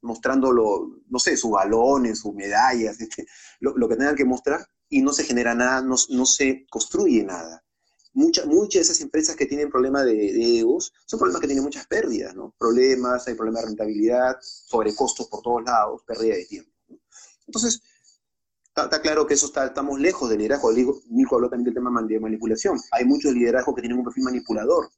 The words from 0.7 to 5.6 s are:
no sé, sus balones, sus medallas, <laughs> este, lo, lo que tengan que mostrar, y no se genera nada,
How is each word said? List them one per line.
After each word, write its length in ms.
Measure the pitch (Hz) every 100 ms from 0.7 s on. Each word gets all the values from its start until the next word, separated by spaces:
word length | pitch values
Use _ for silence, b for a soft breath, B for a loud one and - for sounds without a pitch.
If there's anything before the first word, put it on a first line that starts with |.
| 95 - - _
no 100 | 123
sé, 180 | 151 131
sus 160 | 117
balones, 680 | 101 98 113 123 139 120 110
sus 160 | 107
medallas, 640 | 98 98 104 131 120 110 -
<laughs> 0 |
este, 260 | 110 - - B B B
lo, 160 | 139 127
lo 120 | 113
que 80 | 113
tengan 200 | 143 143
que 80 |
mostrar, 420 | 131 127 - 156 - _ _
y 120 | 143
no 120 | 135
se 120 | 143
genera 300 | 147 120 120
nada, 260 | 117